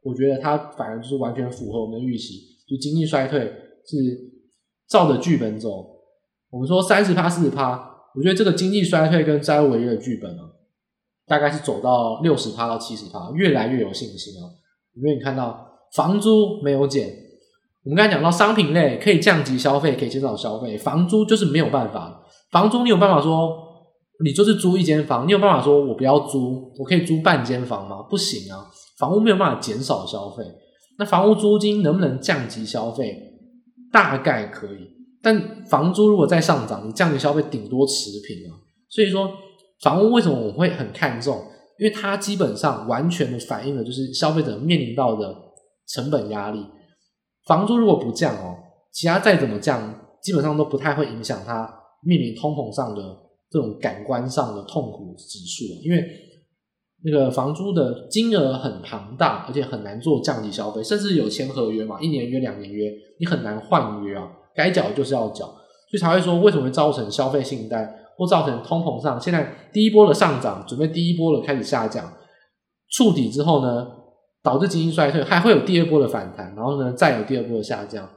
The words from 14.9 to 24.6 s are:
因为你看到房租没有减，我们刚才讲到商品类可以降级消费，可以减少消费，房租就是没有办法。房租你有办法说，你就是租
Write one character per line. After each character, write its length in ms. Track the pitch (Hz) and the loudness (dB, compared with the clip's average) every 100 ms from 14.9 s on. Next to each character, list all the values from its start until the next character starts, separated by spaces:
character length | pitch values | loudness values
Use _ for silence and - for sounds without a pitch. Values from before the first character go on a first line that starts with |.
| 120 | -4
因 80 | |
为 120 | 143 139 | -2 -2
你 60 | |
看 140 | 139 131 | -2 -4
到 300 | 120 110 - _ _ | -6 -8 -20 _ _
房 260 | - 151 202 | -2 0 2
租 420 | 208 214 202 214 | 4 6 4 0
没 120 | 143 | 0
有 120 | 139 139 | 2 2
减， 200 | 139 98 - - - _ _ _ _ | 0 -4 -10 -20 -20 _ _ _ _
我 60 | 135 | -4
们 60 | 156 | 2
刚 100 | 214 | 4
才 60 | |
讲 100 | 160 | 4
到 80 | 160 | 2
商 240 | 175 208 | 4 2
品 200 | 214 160 | 4 2
类 240 | 165 151 117 | 4 2 2
可 120 | - | 2
以 100 | 175 | 4
降 240 | 180 170 | 6 2
级 140 | 131 127 | 2 0
消 220 | 143 139 | 2 2
费， 160 | 151 127 | 2 0
可 80 | |
以 60 | - | -2
减 100 | 131 | -2
少 160 | 135 104 | -2 -4
消 240 | 113 110 | -6 -6
费， 180 | 120 107 | -6 -6
房 300 | - 147 175 | -2 0 2
租 160 | 214 | 2
就 140 | 214 214 | 4 4
是 80 | 185 | 4
没 140 | 147 | 2
有 100 | 139 | 2
办 220 | 131 110 | 0 -2
法。 340 | 90 82 - _ _ _ | -6 -12 -18 _ _ _
房 180 | 175 214 | 2 4
租 140 | 247 | 2
你 60 | 240 | 4
有 80 | 190 | 6
办 120 | 196 | 6
法 120 | 165 | 6
说， 280 | 147 165 165 160 - - _ _ _ _ 160 | 4 2 0 -4 -14 -20 _ _ _ _ -2
你 80 | |
就 100 | 139 | 4
是 120 | 208 | 4
租 220 | 208 | 4